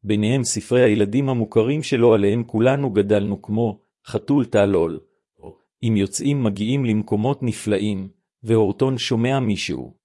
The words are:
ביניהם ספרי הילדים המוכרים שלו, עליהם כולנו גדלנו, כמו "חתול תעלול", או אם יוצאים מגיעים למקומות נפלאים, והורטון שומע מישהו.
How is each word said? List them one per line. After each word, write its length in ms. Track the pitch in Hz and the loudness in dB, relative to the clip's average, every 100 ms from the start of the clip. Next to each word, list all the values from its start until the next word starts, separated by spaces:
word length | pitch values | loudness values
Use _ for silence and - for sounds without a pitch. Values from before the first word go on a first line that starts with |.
ביניהם 400 | 101 104 107 135 | -2 0 2 0
ספרי 400 | 117 113 - 123 | -2 -6 0 4
הילדים 460 | 120 104 101 123 135 | 4 4 2 0 0
המוכרים 540 | 127 107 117 113 151 | -2 0 2 2 -2
שלו, 300 | - 127 117 | -2 2 4
עליהם 300 | 110 101 113 | 6 2 0
כולנו 460 | 117 107 123 139 139 | -2 0 2 2 0
גדלנו, 520 | 101 101 104 101 101 | 0 2 0 0 -6
כמו 400 | - 107 117 98 _ _ - | -4 -2 -2 -6 _ _ -8
"חתול 400 | 107 - 139 120 | -8 0 0 2
תעלול", 540 | 107 101 92 82 78 _ _ _ _ | 2 2 2 0 -4 _ _ _ _
או 180 | - - _ _ | -20 -20 _ _
אם 140 | 113 107 | 0 0
יוצאים 460 | 98 - 139 143 | 0 -2 -2 0
מגיעים 420 | 113 95 107 139 123 | -2 -2 -2 -2 0
למקומות 580 | 107 107 104 120 139 | -2 -2 -2 -2 -2
נפלאים, 640 | 123 - 107 98 104 98 95 _ _ _ | -4 -4 -4 -2 -2 -4 -10 _ _ _
והורטון 540 | 110 113 101 101 131 127 | 0 2 2 2 -2 -2
שומע 420 | - 117 123 139 | -2 0 0 0
מישהו. 540 | 113 95 - 65 60 _ | 0 -2 -4 -8 -10 _